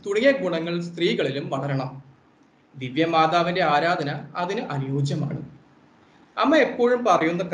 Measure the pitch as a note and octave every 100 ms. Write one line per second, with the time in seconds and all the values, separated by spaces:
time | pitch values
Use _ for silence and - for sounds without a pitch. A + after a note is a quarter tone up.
0 | - G3+ C4+ C#4 F#3 E3 E3+ F3 E3+ -
1 | F3 A#3 D3 C3+ C#3+ C3+ C#3+ C3+ C3+ -
2 | - _ _ _ _ _ _ C#3 B2 C3
3 | E3 E3 D#3 E3+ E3+ F3+ E3 D3 E3+ E3+
4 | C#3+ C#3+ - F3 F3+ G#3 - C#3 C3+ C#3
5 | C#3 E3+ - - - - _ _ _ _
6 | _ _ _ - B3 D#4 A#3+ - A#3+ B3
7 | A#3+ E3+ D#3+ F3 F3